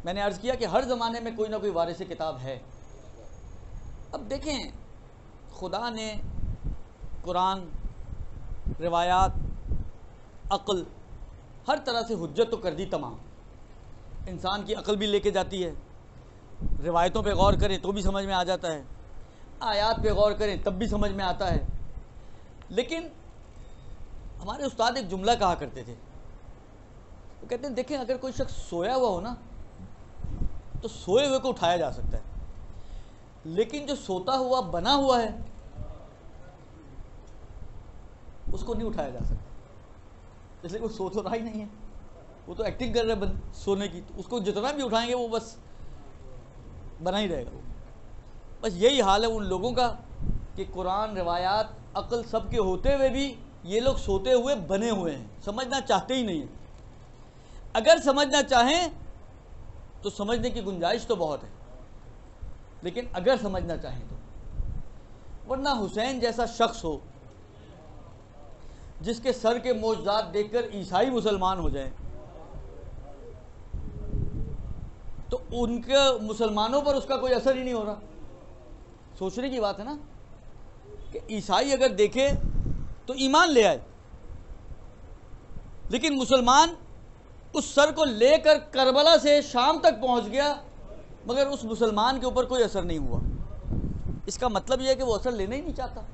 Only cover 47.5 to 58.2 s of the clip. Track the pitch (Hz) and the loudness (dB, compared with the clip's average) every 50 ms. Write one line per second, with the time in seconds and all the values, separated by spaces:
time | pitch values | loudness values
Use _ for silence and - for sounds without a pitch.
47.5 | - - - - - - - - - - - - - - - - - - - - | -10 -10 -10 -10 -10 -10 -12 -14 -16 -16 -14 -14 -14 -14 -16 -16 -16 -16 -16 -16
48.5 | - - - 220 175 170 202 247 285 262 214 190 196 208 226 233 226 214 202 185 | -12 -4 -4 -4 2 6 6 6 8 8 6 6 6 6 4 2 0 0 0 0
49.5 | 185 180 196 247 240 247 247 233 - - - - - - - - - - - - | 0 0 0 0 2 2 2 2 0 -4 -10 -14 -8 -2 0 0 0 0 -2 -6
50.5 | - 185 190 185 - 180 185 180 190 202 214 214 208 190 175 170 175 175 180 185 | -6 -6 -6 -6 -4 -4 -2 0 0 0 -2 -2 -2 -2 0 0 0 0 2 2
51.5 | 202 214 220 214 - - - - - 196 196 - 233 240 226 - 220 226 220 - | 2 2 0 -2 -6 -14 -16 -6 -6 -6 -4 -2 -4 -4 -2 -2 -2 -2 -2 0
52.5 | 233 233 202 185 185 185 196 262 277 277 269 262 233 269 277 277 233 - - - | 0 2 2 2 2 4 4 4 6 6 4 4 4 2 0 -2 -4 -8 -14 -16
53.5 | - - - 170 196 226 247 269 262 262 - 196 196 196 196 254 254 247 240 269 | -16 -14 -8 -2 0 4 4 4 2 2 0 0 0 2 4 6 4 6 6 4
54.5 | 285 226 170 139 190 196 220 233 220 190 175 165 143 131 113 107 - - - 196 | 0 0 0 0 0 2 2 2 0 0 0 -2 -4 -6 -10 -14 -14 -10 -8 -6
55.5 | 202 233 262 247 277 269 - - 214 190 190 - 254 262 240 214 175 156 131 - | -4 -4 -4 -2 -2 -2 2 2 2 2 2 2 0 0 2 0 -2 -2 -4 -6
56.5 | - - - - - - - - - - - - - - - - - - - - | -12 -14 -16 -16 -16 -18 -18 -18 -18 -18 -18 -18 -18 -20 -20 -20 -20 -20 -20 -16
57.5 | - - - - - 226 226 302 330 330 - 285 262 277 | -16 -16 -14 -2 -2 4 8 8 8 8 8 4 6 6